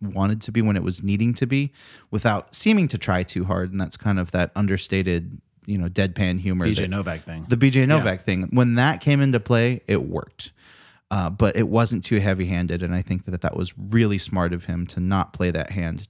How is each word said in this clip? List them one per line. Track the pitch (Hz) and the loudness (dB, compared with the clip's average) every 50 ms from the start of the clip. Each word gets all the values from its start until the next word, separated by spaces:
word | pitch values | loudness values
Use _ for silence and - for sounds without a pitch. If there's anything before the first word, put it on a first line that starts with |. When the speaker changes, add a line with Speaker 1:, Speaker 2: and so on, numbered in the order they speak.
Speaker 1:
wanted | 104 98 90 95 98 101 107 110 | -10 -6 -2 0 0 0 0 -2
to | - - | -4 -4
be, | 107 117 | -2 0
when | 110 107 101 | 2 2 2
it | 92 | 0
was | 85 90 87 - | 0 -4 -4 -4
needing | 95 98 101 101 113 120 117 | -2 -2 0 2 2 0 0
to | - 135 | 0 -2
be, | 117 135 139 143 139 - - - - - - _ - | -2 0 -2 -2 -4 -8 -14 -20 -20 -20 -20 _ -6
without | 107 104 - 117 104 95 - _ - | -4 0 0 0 0 0 -4 _ -6
seeming | - - 214 220 202 170 139 | -2 2 4 4 4 4 2
to | - | 0
try | 95 - - 90 90 | -2 -2 0 0 0
too | 90 - - 87 92 | -2 -2 -4 -4 -2
hard. | 95 92 90 90 90 | -2 0 -2 -2 -2
And | 95 95 | -2 -4
that's | 92 - - - | -4 -4 -6 -4
kind | - 107 98 95 | -2 0 0 0
of | 87 85 | 0 -2
that | - 90 87 - - | 0 0 0 0 0
understated, | 101 104 95 98 92 - - 98 95 92 92 87 85 85 90 71 - - _ _ _ - | 0 0 0 0 -2 -2 -2 -2 0 0 0 0 -2 -2 -6 -12 -16 -18 _ _ _ -8
you | - 101 | -4 -2
know, | 95 87 85 | -2 -2 -2
deadpan | 92 104 98 95 87 - 98 92 90 92 | 0 0 0 0 0 0 0 0 0 -2
humor | 90 98 92 90 87 | -2 -2 -2 0 0
Speaker 2:
B | 110 107 | 0 0
J | 92 - | 0 -2
Speaker 1:
that | 92 | -4
Speaker 2:
Novak | 95 101 98 90 82 80 - | -4 -4 -4 -6 -8 -8 -10
thing. | - 82 80 78 - | -12 -12 -8 -2 -2
Speaker 1:
The | 120 117 | 2 4
B | 135 135 | 4 4
J | 127 135 | 4 4
Speaker 2:
Yeah. | 131 | 4
Speaker 1:
Novak | 135 156 156 - 104 95 92 - | 4 4 4 2 2 -2 -2 -2
thing. | - 92 92 92 - | -2 -2 0 0 0
When | - 123 123 120 117 | 2 4 4 4 4
that | 120 127 151 135 - | 4 4 2 2 0
came | - 147 143 139 | 2 2 4 4
into | 139 135 127 117 | 4 4 2 2
play, | 107 - 123 113 117 123 127 - - - | 2 2 2 4 4 2 0 -2 -2 0
it | 101 76 64 - | 0 0 0 -2
worked. | 85 80 - - _ - - - _ _ _ - - - - - _ _ _ - | -4 -6 -6 -8 _ -16 -16 -16 _ _ _ -20 -20 -20 -20 -20 _ _ _ -4
Uh, | 101 98 90 87 | -2 -2 -2 -2
but | 95 104 113 101 - | 0 2 2 2 4
it | 104 113 - | 2 0 2
wasn't | 104 117 117 107 120 - - | 2 2 2 2 0 -4 -2
too | - 117 101 | 0 0 2
heavy-handed, | 98 104 95 92 92 87 92 87 87 85 87 87 90 | 2 2 0 0 0 0 0 0 0 -2 -2 -2 -2
and | 85 87 | -2 -2
I | 90 | -2
think | 90 - 92 95 - | -2 -2 -4 -4 -4
that | - 90 85 | -6 -6 -4
that | - 82 - | -4 -4 -4
was | - 90 92 - | -4 -6 -6 -8
really | 95 95 98 107 117 113 104 101 | -12 -4 2 4 4 4 4 2
smart | 98 - - 98 92 87 87 | -2 -4 -2 -2 0 0 0
of | 87 85 - | -2 -4 -6
him | - 85 85 87 | -6 -4 -4 -4
to | - - 87 | -4 -4 -2
not | 90 92 98 95 87 - | 0 2 2 0 0 -2
play | - - 92 90 | -2 -2 -2 0
that | 82 82 73 - | 0 -2 -4 -4
hand | 92 95 85 82 82 90 101 | -4 -4 -4 -4 -6 -8 -10